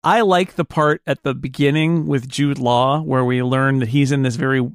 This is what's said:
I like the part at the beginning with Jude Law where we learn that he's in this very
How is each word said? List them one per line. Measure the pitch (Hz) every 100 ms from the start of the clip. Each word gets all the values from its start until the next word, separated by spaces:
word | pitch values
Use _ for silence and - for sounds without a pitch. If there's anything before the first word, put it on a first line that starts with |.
I | 156 220
like | 208 180 185 -
the | 156
part | - 151 156 -
at | 135
the | 139
beginning | 131 135 127 143 151 156 170 151
with | 139 131
Jude | - 143 139
Law | 120 120 131 151
where | 156 131 123
we | 127
learn | 127 131 135 135
that | 117
he's | 143 135
in | 139
this | 131 117
very | 131 135 123